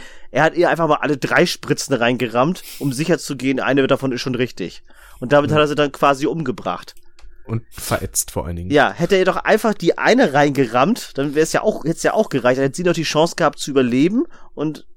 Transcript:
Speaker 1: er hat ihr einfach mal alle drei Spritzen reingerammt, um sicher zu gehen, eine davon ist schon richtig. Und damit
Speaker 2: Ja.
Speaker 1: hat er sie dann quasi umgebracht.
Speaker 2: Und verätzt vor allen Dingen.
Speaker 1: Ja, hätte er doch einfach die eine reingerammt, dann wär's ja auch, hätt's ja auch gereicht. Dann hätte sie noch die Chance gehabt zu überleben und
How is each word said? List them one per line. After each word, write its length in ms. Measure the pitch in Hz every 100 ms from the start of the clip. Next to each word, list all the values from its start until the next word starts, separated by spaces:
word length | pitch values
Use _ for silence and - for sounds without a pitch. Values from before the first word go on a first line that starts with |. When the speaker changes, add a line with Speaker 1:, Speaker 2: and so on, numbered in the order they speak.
| - - -
Speaker 1:
er 120 | 123
hat 120 | 156 151
ihr 140 | 170
einfach 180 | 151 165
mal 120 | 147
alle 160 | 131 143
drei 280 | - 123 175
Spritzen 480 | - - 147 -
reingerammt, 720 | 131 117 123 123 117 139 185 - -
um 140 | 143
sicher 240 | 123 160 160
zu 160 | - 139
gehen, 240 | 131 131
eine 260 | 107 139 131
davon 260 | 135 135
ist 80 | 120
schon 140 | - 123
richtig. 480 | 123 - 87 - - - - -
Und 120 | 120
damit 180 | 143 147
Speaker 2:
Ja. 40 | 151
Speaker 1:
hat 60 |
er 40 | 151
sie 80 | 147
dann 160 | 147
quasi 340 | - 147 135 151
umgebracht. 720 | 175 135 104 98 - - - - - - - -
Speaker 2:
Und 180 | 113 -
verätzt 600 | - - 113 95 - -
vor 140 | - 85
allen 100 | 85
Dingen. 160 | 90
Speaker 1:
Ja, 220 | 143 113
hätte 240 | - 170 190
er 80 | 185
doch 100 | -
einfach 380 | - 208 226
die 240 | 202 170 -
eine 360 | - 254 214
reingerammt, 800 | 135 147 139 123 123 147 247 - -
dann 180 | 147 143
wär's 160 | 160
ja 100 | -
auch, 220 | 214 -
hätt's 200 | - 160
ja 100 | -
auch 160 | - 214
gereicht. 280 | 135 120 127
Dann 60 |
hätte 140 | 135 135
sie 80 | 180
noch 80 |
die 100 | 165
Chance 320 | 151 151 165 -
gehabt 240 | 156 -
zu 100 | -
überleben 520 | 139 127 123 160 226 339 - -
und 340 | - 151 151 -